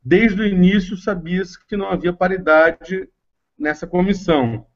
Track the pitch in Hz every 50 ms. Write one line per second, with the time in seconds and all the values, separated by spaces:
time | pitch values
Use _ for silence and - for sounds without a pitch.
0 | _ 127 165 196 226 220 190 196 220 208 196 180 180 190 202 208 180 180 226 180
1 | - 220 202 180 160 165 180 185 190 180 - _ _ _ 214 202 196 196 185 -
2 | 151 175 180 _ 185 180 185 185 180 156 156 156 160 165 165 _ - - 185 190
3 | 190 _ _ _ _ _ _ _ _ _ _ _ 147 151 151 - - 165 - 180
4 | 185 196 196 185 - 175 160 143 127 117 113 110 - _ _